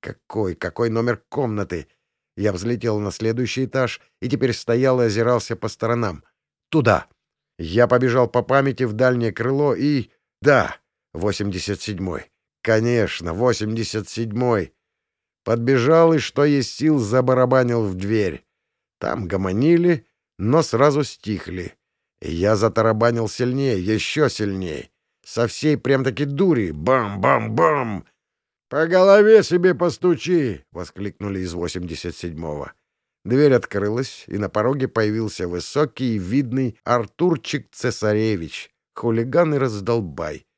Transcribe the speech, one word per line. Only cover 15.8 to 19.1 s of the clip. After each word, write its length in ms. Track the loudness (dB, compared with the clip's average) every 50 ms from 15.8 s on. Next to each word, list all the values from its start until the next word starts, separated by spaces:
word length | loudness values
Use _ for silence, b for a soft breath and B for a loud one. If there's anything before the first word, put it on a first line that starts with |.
| 4 4 6 6 6 6 4
и, 60 | 2
что 260 | 0 -2 _ 2 2
есть 300 | 2 2 2 0 -4 -6
сил, 240 | -2 0 2 2 2
забарабанил 840 | 0 2 0 2 2 2 2 2 4 4 4 2 2 2 0 0 0
в 120 | -2 -4
дверь. 500 | -4 -4 -2 0 0 0 -2 -4 -8 _ _ _ _ _ _ _ _ _ _ _ _
Там 280 | -6 -6